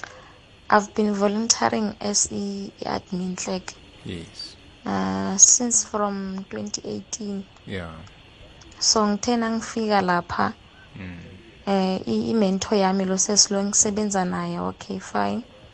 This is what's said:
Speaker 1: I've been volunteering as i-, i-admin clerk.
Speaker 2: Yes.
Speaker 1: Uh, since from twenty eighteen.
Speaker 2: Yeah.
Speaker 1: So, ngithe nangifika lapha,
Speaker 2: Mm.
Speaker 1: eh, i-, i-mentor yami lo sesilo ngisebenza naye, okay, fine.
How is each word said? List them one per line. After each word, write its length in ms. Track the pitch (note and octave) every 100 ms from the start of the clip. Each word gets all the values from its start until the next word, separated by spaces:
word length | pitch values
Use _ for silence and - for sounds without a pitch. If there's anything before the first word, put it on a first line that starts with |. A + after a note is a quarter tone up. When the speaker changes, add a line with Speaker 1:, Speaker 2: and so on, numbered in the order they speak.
| - - - - - - -
Speaker 1:
I've 240 | G#3 G3+
been 180 | - G#3+
volunteering 840 | G3+ G3+ G#3 A#3 - A#3 A3+ G#3+ -
as 320 | G#3 G3+ -
i-, 400 | G#3+ G3+ G3 G3 -
i-admin 560 | - G#3 - F3+ F#3 F3+
clerk. 380 | - F#3 - - - -
Speaker 2:
Yes. 520 | - F2 E2+ - - - - - -
Speaker 1:
Uh, 500 | G3 F#3+ F#3+ G3 F#3+
since 480 | - - A#3+ A#3
from 600 | - G#3+ G#3 G3 F#3+ F#3+ G3
twenty 300 | G#3+ G#3 -
eighteen. 600 | - G#3 G3 - G#3 G3 G3 - -
Speaker 2:
Yeah. 260 | G2 E2 E2 F#2 - - - - - - -
Speaker 1:
So, 280 | - A3+ G#3
ngithe 300 | G#3 - A#3+
nangifika 640 | A3+ A3+ - - A3 G#3
lapha, 500 | F#3 F3 F3 - G3+ - - - - -
Speaker 2:
Mm. 220 | F#2 F2 E2+ F#2 - - -
Speaker 1:
eh, 340 | G3 F#3+ F#3+ -
i-, 240 | A3 A#3
i-mentor 480 | A3+ G3 F#3+ - G#3
yami 260 | F#3+ F#3+
lo 120 | F#3+ F#3+
sesilo 460 | - G#3 - G3
ngisebenza 600 | G3+ G3+ A3 G3+ G#3+ G3
naye, 340 | F3+ F3+ F3 E3+
okay, 400 | F3+ F#3+ - F#3+
fine. 420 | - G#3 G3+ G#3 B3+ - -